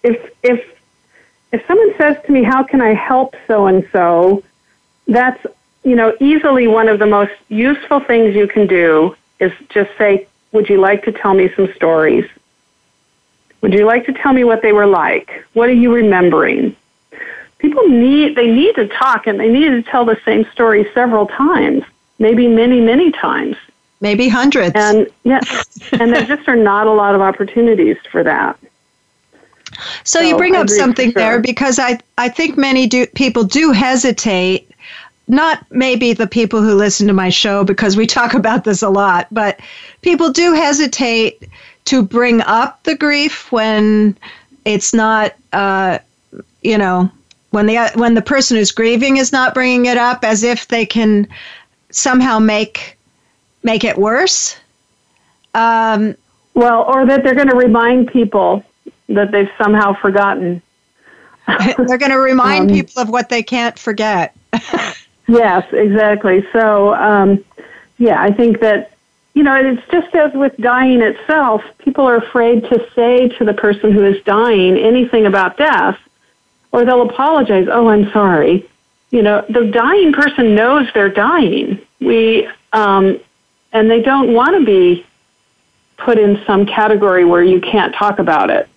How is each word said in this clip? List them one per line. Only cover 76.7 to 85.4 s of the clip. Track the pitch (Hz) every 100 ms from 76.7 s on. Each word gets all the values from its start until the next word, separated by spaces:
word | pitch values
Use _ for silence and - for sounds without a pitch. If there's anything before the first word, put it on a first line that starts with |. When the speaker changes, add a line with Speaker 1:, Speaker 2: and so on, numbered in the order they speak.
| 240
Speaker 1:
or |
they'll | 240 247
apologize, | 240 240 285 311 220 196 180
"Oh, | 233 226
I'm | 208 202
sorry." | 214 202 160 147 185 - _ _ _ _
You | 240
know, | 208 208 -
the | 226
dying | 220 233 240 403 339
person | 277 285 285 233
knows | 208 233 294 240
they're | 220 196
dying. | 196 226 339 208 269 - 196 _ _
We, | - 233 226 226 440 - _
um, | 220 208 196 190 185 - _ _ _ _
and | 220 220
they | 226
don't | 240 269 240
wanna | 226 269 381
be | 233 190 180 175 - _ _ _